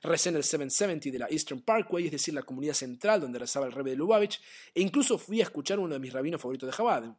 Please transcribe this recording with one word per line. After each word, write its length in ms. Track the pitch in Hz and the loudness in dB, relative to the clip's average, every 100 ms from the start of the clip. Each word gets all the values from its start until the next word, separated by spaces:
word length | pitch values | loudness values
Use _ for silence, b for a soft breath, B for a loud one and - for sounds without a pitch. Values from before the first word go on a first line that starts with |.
Recé 260 | 151 165 180 | 0 2 4
en 60 | 160 | 2
el 80 | |
seven 260 | - 151 139 | 2 0 0
seventy 400 | - 202 156 139 | 2 2 0 -4
de 80 | 127 | -4
la 100 | 117 | -2
Eastern 320 | 151 - 131 | -2 -2 -4
Parkway, 420 | - 226 - 175 170 | 2 2 2 0 0
es 60 | |
decir, 240 | 147 - 143 | -2 -2 -4
la 80 | |
comunidad 320 | - 131 147 139 | -6 -6 -2 -2
central 460 | 127 123 208 214 | -4 -2 2 2
donde 180 | 135 120 | 0 -6
rezaba 260 | 120 143 131 | -4 -2 -2
el 60 | |
Rebbe 180 | 131 135 | -2 -4
de 60 | 131 | 0
Lubavitch, 440 | 180 214 208 - B B B 170 | 4 4 4 -2 B B B 0
e 60 | |
incluso 360 | 190 285 - - | 2 4 4 2
fui 220 | - 220 | 0 0
a 60 | 180 | 0
escuchar 340 | 151 139 202 | -2 -2 -2
uno 160 | 175 139 | -2 -4
de 40 | |
mis 140 | 131 | -6
rabinos 260 | 131 135 123 | -4 -4 -4
favoritos 300 | 127 135 131 | -6 -6 -6
de 80 | - | 0
Chabad, 280 | 233 143 113 | 2 2 -2